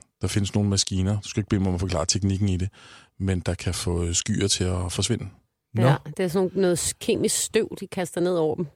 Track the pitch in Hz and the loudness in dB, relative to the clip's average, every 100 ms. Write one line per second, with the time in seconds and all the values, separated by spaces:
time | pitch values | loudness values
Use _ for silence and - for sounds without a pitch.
0 | _ - 98 107 98 104 101 98 - 95 | _ -6 -2 0 0 2 2 2 0 0
1 | 95 104 - - 98 104 95 87 92 80 | 2 0 -2 -4 0 2 2 0 0 0
2 | 78 101 98 95 101 90 92 - - - | 0 0 2 2 2 0 -2 -8 -20 -20
3 | - - 95 92 92 87 95 87 90 87 | -18 -6 -2 -2 -2 -4 -4 -4 -2 -2
4 | 85 87 - - 98 - 92 90 90 - | 0 -2 -2 0 0 0 0 -2 -4 -2
5 | 98 113 98 - _ _ _ 110 127 143 | -2 -2 -6 -16 _ _ _ 2 4 4
6 | 151 151 185 185 185 196 180 170 - - | 0 -4 -2 0 0 2 2 2 -2 -4
7 | - 185 214 - - 214 - - 190 190 | -2 0 0 0 0 0 -2 -6 -10 -6
8 | 175 180 180 175 156 - 156 | -4 -2 0 2 0 0 -6